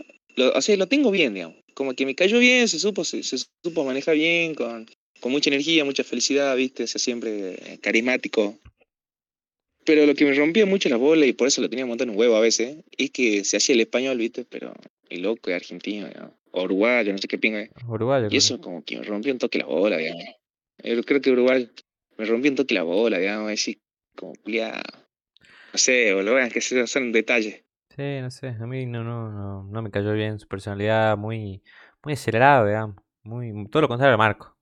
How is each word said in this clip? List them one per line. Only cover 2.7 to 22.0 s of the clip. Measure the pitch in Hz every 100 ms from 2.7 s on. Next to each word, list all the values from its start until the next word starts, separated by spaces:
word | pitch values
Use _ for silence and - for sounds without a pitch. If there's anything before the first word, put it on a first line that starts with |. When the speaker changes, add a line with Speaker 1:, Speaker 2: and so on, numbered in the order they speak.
| 156
Speaker 1:
supo, | 196 196
se, | 160 117
se | - 131 - _
supo | 175 165
manejar | 135 131 165 151
bien, | 160 170 165 147
con, | 117 113 113 _ _ _
con | 123
mucha | 143 147
energía, | 139 151 165
mucha | 139 135
felicidad, | - 123 - 139 139 127
¿viste? | 131 -
O | 117
sea, | -
siempre, | - 120 113 104 95 92 82
eh, | 82
carismático. | 101 110 123 127 - - 104 - - _ _ _ _ _ _ _ _ _ _ _ -
Pero | 151 147
lo | 139
que | 147
me |
rompía | 139 151 220 202
mucho | 190 180
la | 120
bola, | 139 160 135
y |
por | - 123
eso | 135
lo | 104
tenía | 120 127
un |
montón | 117 123
en | 101
huevo | 120 110
a |
veces, | 113 110 117 156 - -
es | 135
que | - 120 101
se | 95 104
hacía | - 120
el |
español, | 113 123 135 127
¿viste? | 113 - 123
Pero | - 62 - - _ -
el | 87
loco | 95 117 -
es | 87
argentino, | - 87 92 104 80
digamos. | 50 - _ _
O | 90
uruguayo, | 92 95 113 123 101
no | 98
sé | -
qué | 104
pingo | 113 107
es. | 107 - 117
Speaker 2:
Uruguayo, | 110 117 139 107
Speaker 1:
Y |
Speaker 2:
creo. | 120
Speaker 1:
eso | 147 123
como | 101 85 -
que | 60
me |
rompió | 76 104 135
un | 123
toque | 120 104
la | 67
bola, | 76 104 85
digamos. | 80 85 - - _ _ _ _
Yo | 113 117
creo | - 139
que | 131
Uruguay | 123 127 131 120 - - _